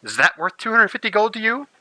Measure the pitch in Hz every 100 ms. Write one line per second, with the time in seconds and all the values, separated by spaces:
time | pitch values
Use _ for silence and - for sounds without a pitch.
0 | 117 107 151 - 170 - - 226 214 247
1 | 226 202 214 220 220 240 285 _